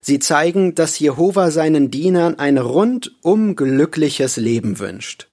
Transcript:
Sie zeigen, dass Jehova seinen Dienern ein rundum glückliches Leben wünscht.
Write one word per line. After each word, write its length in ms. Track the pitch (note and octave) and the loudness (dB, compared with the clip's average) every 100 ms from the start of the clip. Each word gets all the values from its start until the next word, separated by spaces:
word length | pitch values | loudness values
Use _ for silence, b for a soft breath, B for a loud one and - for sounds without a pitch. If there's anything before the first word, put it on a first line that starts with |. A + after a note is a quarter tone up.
Sie 180 | - C#3 | -2 -2
zeigen, 560 | - D3 E3 F3+ F#3 | 0 0 2 2 0
dass 240 | E3+ D#3+ - | 0 -2 0
Jehova 520 | D3+ C3 F3 F#3+ F3+ | -2 2 0 2 2
seinen 400 | D#3 D#3+ D#3 C#3 | 2 2 2 2
Dienern 480 | C3 F3 F3+ E3+ D#3+ | 0 0 2 0 0
ein 180 | C#3+ C#3 | 0 0
rundum 960 | A#2+ C3+ A3 B3+ - _ E3 G#3+ G#3+ | 2 2 2 0 -8 _ 0 2 2
glückliches 840 | E3+ C3+ C3+ D3 D#3+ D3+ - C3 - | 0 0 2 0 0 -2 0 -4 -2
Leben 400 | A#2 A#2 A2 F#2 | -2 -2 -2 -6
wünscht. 480 | G2 F#2+ - - - | -8 -10 -14 -16 -20